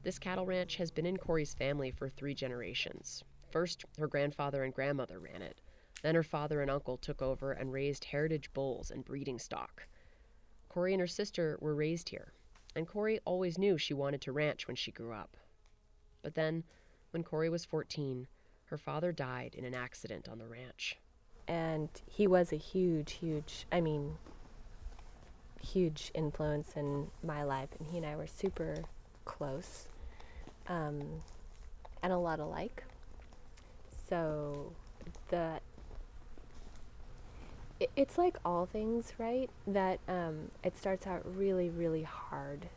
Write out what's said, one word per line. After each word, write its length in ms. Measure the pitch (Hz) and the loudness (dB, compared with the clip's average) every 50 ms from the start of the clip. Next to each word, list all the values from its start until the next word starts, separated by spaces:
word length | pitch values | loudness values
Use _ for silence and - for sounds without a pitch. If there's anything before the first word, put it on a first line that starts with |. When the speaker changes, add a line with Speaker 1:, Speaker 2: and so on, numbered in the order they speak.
| - | -2
Speaker 1:
This 140 | 180 180 - | -2 -2 -2
cattle 280 | - 185 185 185 185 | -2 -2 0 0 2
ranch 320 | 185 185 185 180 180 - - | 2 2 2 2 0 0 0
has 120 | 185 165 | 0 0
been 160 | - - 160 | 2 2 2
in 120 | 175 185 185 | 2 2 0
Corey's 360 | - - 165 160 151 143 - | 2 4 4 4 4 2 0
family 380 | - 127 135 143 143 139 131 | 0 0 2 2 2 0 -2
for 160 | 127 120 - 135 | -2 -2 -4 -6
three 260 | 135 - 139 143 139 | -4 -4 -4 -4 -2
generations. 920 | 135 135 127 123 120 117 87 110 123 - - - - - - - - - - - - - - | -2 -2 -2 -2 -4 -4 -4 -2 -2 -2 -2 -4 -8 -8 -8 -8 -8 -10 -12 -20 -20 -18 0
First, 320 | - 165 175 175 - - - - - - | 2 2 2 2 0 -4 -8 -14 -4 -2
her 100 | 151 147 | -2 2
grandfather 560 | - 147 143 143 147 - 147 143 139 139 135 | 4 4 4 4 2 0 0 0 2 2 0
and 100 | 131 131 | 0 2
grandmother 460 | - 135 139 147 139 127 - - 92 | 2 2 2 2 2 0 -2 -4 -10
ran 220 | 82 - - 90 | -10 -10 -10 -8
it. 180 | 92 - - - - - - - - - - - | -8 -8 -10 -12 -18 -20 -20 -20 -20 -16 -16 0
Then 140 | - 151 165 | 2 6 6
her 80 | 165 165 | 6 6
father 380 | 156 - 151 147 151 156 147 | 4 0 0 0 2 2 2
and 100 | 143 135 | 4 4
uncle 240 | 135 143 - - 127 | 2 2 0 -2 -4
took 260 | 127 - - 147 - | -4 -2 -4 -2 0
over 300 | 131 131 131 127 135 135 | 2 0 2 0 0 -2
and 220 | 135 - 131 135 131 | -2 0 -2 -2 0
raised 320 | 135 139 143 143 - - | 2 2 2 2 0 -4
heritage 480 | - - 143 151 160 160 151 156 - - | -2 0 2 2 4 2 0 -2 -4 -2
bulls 360 | 135 135 139 123 - - - | 0 0 0 0 -2 -4 -6
and 140 | - 123 131 | -6 -6 -6
breeding 340 | - 131 139 135 139 127 117 | -4 -4 -4 -2 -2 -2 -2
stock. 500 | - - - - 62 - - - - - - - - - - - - - - - - - - - - - | -2 -4 -4 -4 -6 -8 -10 -16 -16 -16 -18 -20 -20 -20 -20 -20 -20 -20 -20 -20 -20 -20 -20 -20 -20 -6
Corey 240 | - 180 175 185 190 | 0 2 4 4 4
and 80 | 190 | 4
her 60 | 180 175 | 4 2
sister 500 | - - 202 208 - - 170 156 151 - | 2 0 0 0 2 2 2 2 2 0
were 160 | - 151 151 | 0 0 2
raised 320 | 147 151 156 165 170 - - | 4 4 4 2 2 -2 -4
here, 240 | - - - - - - - - - - - - - | -6 -8 -10 -12 -16 -20 -20 -20 -20 -20 -20 -6 -2
and 140 | 160 160 165 | -2 -2 -2
Corey 320 | - 208 208 214 220 214 - | 0 2 4 4 4 2 2
always 320 | - 180 180 185 180 165 175 | 2 2 4 4 2 4 6
knew 200 | 196 202 190 156 | 6 6 6 6
she 160 | - - 147 | 4 0 2
wanted 280 | 135 139 139 143 139 | 2 2 2 2 0
to 100 | - - | -2 -2
ranch 340 | 127 143 151 151 - - - | 2 4 4 4 2 0 -2
when 120 | - 123 - | -6 -4 -4
she 140 | - - | -4 -4
grew 200 | - - 113 117 | -4 -8 -8 -8
up. 240 | 117 107 85 - - - - - - - - - - - _ - - - _ - - - | -6 -8 -8 -10 -12 -20 -20 -20 -20 -20 -20 -20 -20 -20 _ -20 -20 -20 _ -20 -20 -8
But 140 | - 151 151 | -8 -4 0
then, 280 | - 156 156 160 165 165 - - - - - - - - - | 2 2 2 2 0 -4 -6 -12 -20 -20 -20 -20 -20 -20 -6
when 120 | - 170 170 | -4 -4 -4
Corey 260 | - - 156 160 165 | 0 0 2 2 4
was 160 | 165 170 165 | 2 2 -2
fourteen, 600 | - - 160 - - - - 147 135 131 127 127 131 - - - - - - - | 0 0 -2 0 0 -2 -2 -2 -2 -2 -4 -6 -8 -12 -20 -20 -20 -20 -20 -10
her 120 | - - 147 | -8 -8 -6
father 340 | - - 143 151 160 180 | -4 -2 -2 2 2 2
died 440 | 170 - 143 127 127 127 123 123 123 - | 2 2 -2 -2 -2 -4 -6 -6 -6 -6
in 80 | 127 | -6
an 80 | 127 127 | -4 -4
accident 560 | 127 123 123 - - - - 107 80 - - | -4 -4 -4 -6 -8 -6 -6 -6 -8 -8 -10
on 80 | - 113 | -10 -10
the 100 | 113 113 | -10 -10
ranch. 500 | 117 117 127 123 117 - - - - - - - - - - - - - - - | -12 -12 -12 -14 -10 -6 -6 -6 -6 -6 -14 -20 -20 -20 -20 -20 -20 -18 -4 -2
Speaker 2:
And 400 | 165 170 165 160 160 156 156 156 - - - | 0 2 2 2 2 2 0 -2 -4 -10 -14
he 220 | - - - 208 196 | -14 4 6 8 10
was 260 | 185 180 175 170 - | 10 10 10 8 4
a 40 | 151 | -2
huge, 560 | - - - 190 185 180 165 156 147 - - | -2 0 2 4 6 6 6 4 2 0 -4
huge, 520 | - - 165 156 151 151 - - - - - | -4 -2 0 0 0 -2 -4 -10 -12 -4 2
I 100 | - 175 | 4 4
mean, 340 | 170 160 151 147 143 143 156 156 - - - - - - - - - - - - - - - - - - - - - - - - - - - - | 6 6 4 2 0 -2 -4 -6 -10 -14 -14 -14 -14 -14 -14 -14 -14 -14 -12 -10 -10 -8 -8 -8 -12 -14 -14 -16 -16 -16 -16 -16 -16 -16 -14 -10
huge 500 | - - - 196 180 165 156 151 - - - | -8 2 4 6 6 6 4 0 -6 -4 0
influence 600 | - 160 147 147 - 156 151 147 147 151 - - | 0 0 0 2 2 2 2 2 2 0 -2 -2
in 320 | 156 147 143 143 143 143 160 - - - | -2 0 2 2 0 0 -2 -6 -6 -4
my 200 | 165 151 147 147 | -2 -2 0 0
life, 260 | 143 135 135 135 139 - - | 0 0 0 -2 -4 -6 -8
and 100 | 160 151 | -6 -4
he 80 | 170 175 | -2 -2
and 80 | 160 | -2
I 100 | 151 147 | -2 -2
were 120 | 156 151 151 | -4 -6 -6
super 480 | - - - 190 - - 165 160 151 156 165 - - - - - - - - | -6 0 0 0 0 0 -2 -2 -2 -4 -4 -6 -10 -12 -14 -16 -18 -14 -12
close, 640 | - - - 147 143 135 143 180 - - - - - - - - - - - - - - - - - - - - - | -12 -6 -4 -2 -2 -2 -4 -6 -8 -12 -12 -12 -12 -12 -10 -10 -10 -10 -10 -12 -12 -10 -12 -12 -12 -12 -14 -6 -4
um, 360 | 180 170 156 151 147 147 143 147 156 160 160 - - - - - - - - - - - - - - - - | -2 0 0 0 -2 -2 -4 -4 -6 -8 -8 -8 -10 -12 -12 -12 -12 -12 -12 -12 -12 -12 -12 -12 -10 -2 2
and 100 | 180 185 | 4 4
a 40 | 180 | 6
lot 220 | 175 170 160 156 | 6 4 4 2
alike. 440 | 151 156 160 156 165 233 - - - - - - - - - - - - - - - - - - - - - - - - - - - - | 0 -2 -2 -2 -2 -2 -4 -8 -10 -12 -14 -14 -14 -12 -12 -12 -12 -14 -14 -14 -14 -14 -14 -14 -16 -16 -14 -14 -14 -12 -10 -10 -4 0
So 640 | 190 175 165 156 151 151 147 147 143 143 143 - 165 - - - - - - - - - - - | 2 2 2 2 2 0 -2 -2 -2 -4 -6 -8 -10 -12 -14 -14 -14 -12 -10 -10 -10 -10 -4 0
the, 300 | - 175 170 165 160 - - - - - - - - - - - - - - - - - - - - - - - - - - - - - - - - - - - - - - - - - - - - - | 0 2 2 0 0 -4 -6 -10 -14 -12 -12 -10 -8 -8 -10 -10 -10 -12 -10 -10 -10 -10 -10 -10 -10 -10 -10 -10 -10 -10 -10 -10 -10 -12 -12 -12 -10 -12 -12 -12 -12 -12 -12 -10 -10 -10 -10 -12 -4 -2
it, 120 | - - - | -2 0 6
it's 220 | - 277 - - - | 6 6 6 6 6
like 200 | 349 370 349 - - | 6 6 4 4 0
all 220 | 170 175 170 180 180 | 2 4 4 2 2
things, 460 | - 214 214 220 226 233 226 - - - | 0 0 2 2 2 2 0 -2 -6 -4
right? 320 | 233 226 240 254 262 - - - - - | -2 2 2 2 2 0 -4 -6 -2 2
That, 320 | 196 196 190 185 185 - - - | 4 6 6 6 4 2 0 -2
um, 420 | 180 180 175 165 156 156 156 - - - - | 0 0 0 0 -2 -4 -6 -8 -10 0 0
it 140 | 185 180 - | 0 0 2
starts 300 | - 196 190 185 - 196 | 0 0 0 2 0 -2
out 160 | 180 175 - | -4 -2 -4
really, 440 | - 180 190 196 196 190 185 180 175 | -4 0 2 4 4 6 4 4 2
really 340 | 165 170 170 165 160 160 160 | 2 2 2 4 4 2 0
hard. 680 | 156 - - - - - 143 139 139 143 143 170 175 - | -2 -6 -8 -8 -6 -6 -6 -4 -4 -6 -6 -8 -10 -12